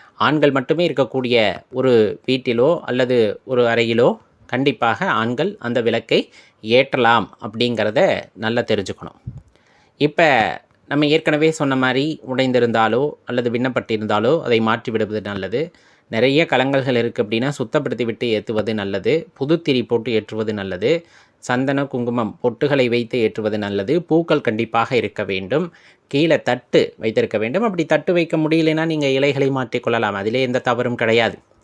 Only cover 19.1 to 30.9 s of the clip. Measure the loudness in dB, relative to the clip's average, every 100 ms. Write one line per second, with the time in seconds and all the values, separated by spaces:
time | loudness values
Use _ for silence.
19.1 | -2 -4 -8 -2 -2 0 -2 0 -2 0
20.1 | -2 -2 -6 -4 -4 -6 -2 0 0 -4
21.1 | -20 _ _ -4 -2 0 -2 -2 -4 -2
22.1 | -2 -4 -2 -4 0 0 2 2 0 -2
23.1 | 0 0 0 -4 -2 -2 -2 0 -2 2
24.1 | 0 2 0 0 -2 -2 0 0 0 -2
25.1 | -6 -4 -4 -2 -2 -4 -10 -20 _ -4
26.1 | 0 2 2 0 -4 2 2 2 -2 -2
27.1 | 0 0 -2 -2 -2 -2 -2 0 0 2
28.1 | 0 0 0 0 2 2 0 -2 0 0
29.1 | 2 0 0 0 -2 -4 -4 -2 0 0
30.1 | -2 -2 -2 0 -2 0 -2 -2